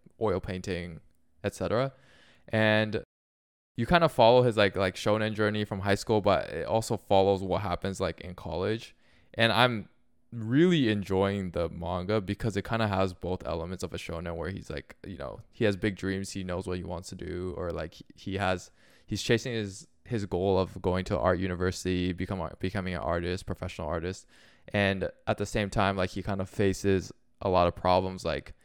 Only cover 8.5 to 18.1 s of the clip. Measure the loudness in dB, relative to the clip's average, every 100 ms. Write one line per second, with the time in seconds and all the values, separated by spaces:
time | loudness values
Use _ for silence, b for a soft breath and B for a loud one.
8.5 | -4 -2 -4 -8 b b b b 0 2
9.5 | 4 4 2 -8 _ _ _ _ -10 0
10.5 | 4 6 6 4 0 0 0 2 0 -4
11.5 | -2 -4 -4 -4 -4 0 -2 -2 -4 -4
12.5 | -4 -4 -2 0 0 0 -2 -6 -6 -4
13.5 | -6 -6 -8 -8 -8 -8 -8 -8 -6 -6
14.5 | -8 -8 -10 -10 -16 -14 -10 -10 -12 -16
15.5 | 0 2 2 0 -2 -2 -4 -4 -6 -4
16.5 | -4 -4 -6 -6 -8 -10 -12 -8 -6 -6
17.5 | -6 -6 -6 -8 -12 -20